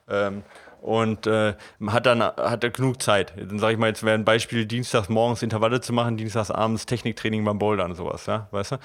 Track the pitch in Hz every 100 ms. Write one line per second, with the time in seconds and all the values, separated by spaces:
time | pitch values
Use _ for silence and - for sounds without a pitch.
0 | - 101 101 101 - - - - 110 113
1 | 110 107 110 110 107 95 - - 101 117
2 | 127 - 104 - 76 117 120 - 131 123
3 | - 104 90 98 98 104 110 113 113 104
4 | 110 110 107 117 - 117 107 117 123 123
5 | 98 110 117 117 117 107 113 123 - 120
6 | 117 110 110 110 104 - 110 110 - 120
7 | 120 110 113 107 104 104 104 104 87 87
8 | 82 - - 107 104 101 98 131